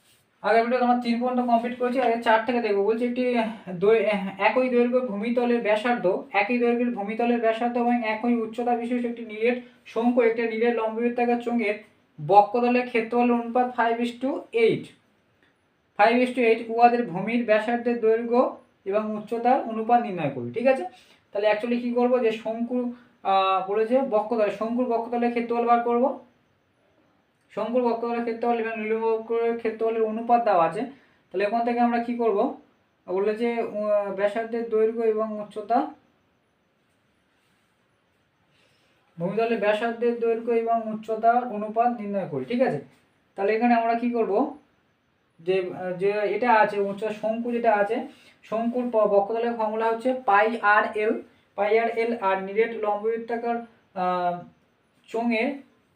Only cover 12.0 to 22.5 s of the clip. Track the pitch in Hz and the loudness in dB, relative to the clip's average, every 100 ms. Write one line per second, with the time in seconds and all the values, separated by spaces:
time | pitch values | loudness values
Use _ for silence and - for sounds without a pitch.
12 | _ - 147 202 202 240 240 247 247 226 | _ -8 4 6 6 4 2 2 0 -2
13 | 226 240 240 240 233 247 247 240 233 233 | 0 2 2 0 0 0 0 0 0 0
14 | 240 - 262 285 - 226 226 160 - _ | -4 -4 -4 -4 -4 2 2 2 -6 _
15 | _ _ _ _ _ _ _ _ _ - | _ _ _ _ _ _ _ _ _ 2
16 | 214 247 247 254 226 226 - 226 240 240 | 4 4 2 2 2 2 0 4 6 6
17 | 170 170 208 240 214 214 220 240 240 233 | -2 -6 -4 -2 2 2 2 -2 -2 0
18 | 220 226 240 240 - - _ _ 196 208 | 2 2 2 2 2 -2 _ _ -4 -2
19 | 214 214 202 233 240 269 247 220 220 240 | -2 -6 -6 -2 2 2 0 -4 2 2
20 | 208 175 143 123 120 226 247 349 359 - | 2 -4 -4 -6 -8 0 2 2 -2 -12
21 | _ _ _ 202 208 208 240 240 240 240 | _ _ _ -2 0 0 0 -2 -2 0
22 | 247 247 226 220 220 | 2 2 2 -2 -4